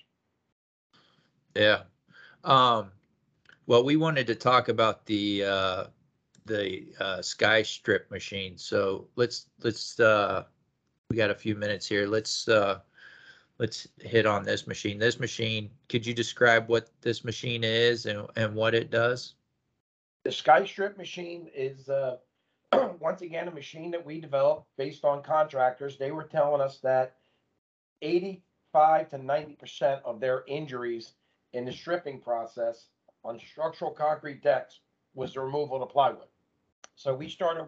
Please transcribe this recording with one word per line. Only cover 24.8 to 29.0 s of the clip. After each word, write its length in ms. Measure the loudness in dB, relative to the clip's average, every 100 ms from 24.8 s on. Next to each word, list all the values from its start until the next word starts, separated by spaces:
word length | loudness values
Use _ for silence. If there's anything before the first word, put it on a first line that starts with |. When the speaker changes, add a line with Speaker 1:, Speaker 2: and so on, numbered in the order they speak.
| -8 0 0
Speaker 2:
on 180 | 0
contractors. 760 | 0 2 2 2 2 2 -8 -6
They 140 | -6
were 140 | -6 -4
telling 360 | 0 2 2
us 160 | 0 -2
that 320 | 0 2 0 -6 _ _ _ _ _ _ _ _
eighty-five 1040 | -2 -2 -2 -10 _ _ _ 4 6 4